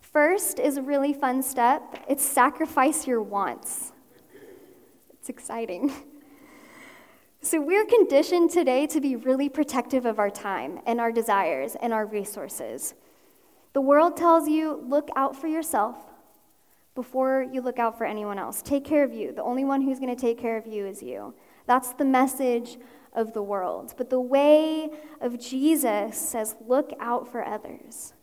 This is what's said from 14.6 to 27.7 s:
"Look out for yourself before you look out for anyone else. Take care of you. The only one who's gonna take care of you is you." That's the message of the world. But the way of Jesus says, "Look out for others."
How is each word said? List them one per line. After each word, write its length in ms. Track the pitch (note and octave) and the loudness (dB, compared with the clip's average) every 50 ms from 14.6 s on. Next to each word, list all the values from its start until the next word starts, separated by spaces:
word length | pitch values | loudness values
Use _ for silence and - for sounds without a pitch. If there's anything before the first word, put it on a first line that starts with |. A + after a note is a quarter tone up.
| D#4+ D#4 D4 - - | 0 -2 -4 -6 -4
"Look 220 | B3 C4+ D4 D4 - - | 0 0 0 0 0 -2
out 180 | - C4+ - - | -2 0 -2 -2
for 120 | - - | -4 -6
yourself 500 | D#4+ D#4 D#4+ D#4+ - - A3 G#3 A3+ A#3+ - - - - _ _ _ _ _ _ _ _ _ _ _ _ _ _ _ _ | -4 -4 -4 -4 -2 0 0 0 0 -4 -10 -20 -20 -20 _ _ _ _ _ _ _ _ _ _ _ _ _ _ _ _
before 460 | C4 A#3+ - - C4 C4 C4 C4 C4 | -10 -10 -4 -2 0 0 2 2 0
you 220 | C4 B3+ C4 C4 | -2 -2 -6 -4
look 160 | B3 B3+ A#3+ A#3+ | -4 -4 -2 -2
out 180 | A#3 A3+ A3+ | -2 -2 -2
for 80 | - A#3 | -4 -6
anyone 340 | - G#3+ G#3+ G#3 G#3 G3+ G3 | -6 -4 -6 -6 -6 -6 -6
else. 220 | F3 A2+ A3 - | -8 -8 -10 -10
Take 240 | - - C#4+ C#4 C#4 | -4 -2 -2 -2 0
care 180 | - D#4 D4 | 2 2 2
of 120 | C#4+ B3+ A3+ | 2 2 -2
you. 180 | A3+ - - | -6 -8 -8
The 100 | - - | -8 -6
only 220 | - - B3 C4 C4+ | -6 -4 -2 -2 0
one 160 | C4+ C#4 C4+ | 0 0 0
who's 180 | C4+ C4+ C4 B3+ | 0 0 -2 -2
gonna 160 | C4 B3+ B3+ | -4 -6 -6
take 220 | B3 C4 A#3 A#3 | -2 -2 -2 -2
care 220 | A#3 - A#3 A3+ A3 | -2 -4 -4 -4 -4
of 80 | G#3+ | -6
you 180 | A3+ G#3+ G#3 G3+ | -8 -8 -8 -8
is 180 | G3 F#3+ G3 | -8 -10 -12
you." 300 | - B2 B2+ G2 G#2 - - _ _ _ _ _ _ | -12 -12 -12 -12 -12 -14 -16 _ _ _ _ _ _
That's 300 | - B3 C4 B3+ - - | 2 2 2 2 -4 -4
the 100 | - D4 | 0 2
message 720 | C4+ C4 B3+ C4 C4 C4+ - C4+ B3+ A#3+ A#3 A#3 - - - - - - - - - - | 2 4 4 4 2 2 0 0 0 0 0 -2 -6 -14 -18 -20 -20 -20 -20 -20 -8 -4
of 180 | A3+ A3+ A3 | -4 -4 -4
the 100 | A3+ A3+ | -4 -8
world. 520 | G3+ G3+ G#3 G3 F#3 E3+ F2 F2+ - - - | -4 -4 -4 -2 -2 -4 -4 -6 -8 -14 -8
But 140 | - B3+ A#3+ | -8 -4 0
the 100 | C4 B3+ | 0 0
way 680 | B3+ B3 C4+ C#4 C#4+ D4 D4+ D4+ D#4+ D#4 D#4+ D#4 D#4 D#4 D#4 - - - - - | 2 4 4 6 8 8 8 8 6 4 -2 -2 -4 -6 -10 -12 -18 -20 -14 -6
of 160 | - B3 A#3+ A#3+ | -6 -6 -6 -6
Jesus 800 | - - C4 C4 C#4 D#4 D#4+ C#4+ C4+ A#3+ G#3 G#3 G3+ A3+ A3 - | -10 -6 -4 2 4 4 4 4 4 2 2 0 -2 -4 -6 -6
says, 360 | - - - A#3 A3 A3 - - A3+ | -8 -4 -4 -4 -4 -4 -6 -12 -2
"Look 260 | A3 B3 C#4 D4 D4 - - | 0 2 2 2 -2 -6 -10
out 260 | - A#3+ A#3+ B3 B3 | -4 -4 -4 -4 -4
for 160 | - - A#3+ - | -6 -8 -8 -6
others." 680 | - G#3+ G#3+ - - | -6 -8 -8 -10 -12